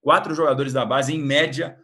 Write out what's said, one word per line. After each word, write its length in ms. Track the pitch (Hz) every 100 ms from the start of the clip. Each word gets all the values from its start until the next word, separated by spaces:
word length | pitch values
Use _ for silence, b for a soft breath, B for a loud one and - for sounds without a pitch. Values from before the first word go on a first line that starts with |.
quatro 340 | 135 175 -
jogadores 380 | 156 156 131 139
da 120 | 131
base, 300 | 117 131 135
em 40 | 160
média, 600 | 139 143 160 135 85 -